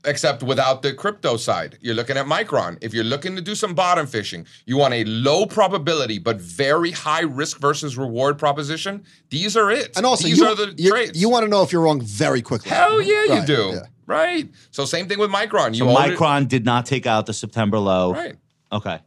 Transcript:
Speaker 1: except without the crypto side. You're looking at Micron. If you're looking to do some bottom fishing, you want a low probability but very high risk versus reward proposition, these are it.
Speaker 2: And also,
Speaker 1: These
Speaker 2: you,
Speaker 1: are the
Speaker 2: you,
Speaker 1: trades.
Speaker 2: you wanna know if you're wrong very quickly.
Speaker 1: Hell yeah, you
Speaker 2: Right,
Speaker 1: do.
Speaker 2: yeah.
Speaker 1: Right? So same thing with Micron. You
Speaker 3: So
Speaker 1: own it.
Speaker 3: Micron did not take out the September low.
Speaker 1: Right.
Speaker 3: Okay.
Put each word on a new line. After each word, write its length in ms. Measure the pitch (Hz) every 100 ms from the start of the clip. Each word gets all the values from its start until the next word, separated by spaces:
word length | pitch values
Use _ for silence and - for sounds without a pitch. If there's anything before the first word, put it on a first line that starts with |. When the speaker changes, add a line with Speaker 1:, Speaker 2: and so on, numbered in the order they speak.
| 143
Speaker 1:
except 380 | 143 156 123
without 380 | 127 131 131 131
the 120 | 143
crypto 440 | 135 - 208 147 117
side. 400 | - 90 80 -
You're 140 | 117 113
looking 220 | 120 135
at 80 | 139
Micron. 520 | 165 220 131 87 85
If 120 | 113
you're 100 | 113 113
looking 300 | 143 175 185
to 40 |
do 140 | 175 208
some 180 | 208
bottom 320 | 175 180 175 147
fishing, 400 | 110 101 87 82 - -
you 100 | 131
want 160 | 139
a 100 | 120 107
low 400 | 110 135 160 214
probability 760 | 214 190 190 151 160 123 104
but 180 | 87 107
very 540 | 87 85 139 156 170
high 300 | 151 156 156
risk 380 | 170 131 151 -
versus 380 | 139 147 151 120
reward 400 | 131 117 139 147
proposition, 680 | 147 143 143 160 190 202 - _ _
these 260 | 151 202 214
are 160 | 208
it. 240 | 226 - 185
Speaker 2:
And 100 | 240
also, 220 | 240 165
Speaker 1:
These 120 | 165
Speaker 2:
you, 60 | 220
Speaker 1:
are 100 | 208
the 180 | 208 147
Speaker 2:
you, 140 | 180
Speaker 1:
trades. 280 | 226 233 160
Speaker 2:
you 100 | 214
wanna 180 | 240 214
know 160 | 202
if 80 | 180
you're 100 | 175
wrong 200 | 160 147
very 400 | 113 101 147 131
quickly. 280 | 117 117 -
Speaker 1:
Hell 320 | - 359 440
yeah, 220 | 392 427
you 60 | 427 -
Speaker 2:
Right, 120 | -
Speaker 1:
do. 240 | 135 98 90
Speaker 2:
yeah. 40 | - _ -
Speaker 1:
Right? 440 | 117 359 349 - _ _
So 120 | -
same 240 | 139 170 185
thing 100 | 202
with 140 | 208
Micron. 400 | 196 220 208 127
You 120 | 113 127
Speaker 3:
So 40 | 127
Speaker 1:
own 140 | 143
it. 60 | -
Speaker 3:
Micron 300 | 160 143 131
did 160 | 127 113
not 200 | 120 120
take 220 | 131 120
out 180 | 110 107
the 80 |
September 460 | 107 104 117 104 107
low. 340 | 98 92 90
Speaker 1:
Right. 220 | 90 349 - _ _ _
Speaker 3:
Okay. 300 | 104 - 165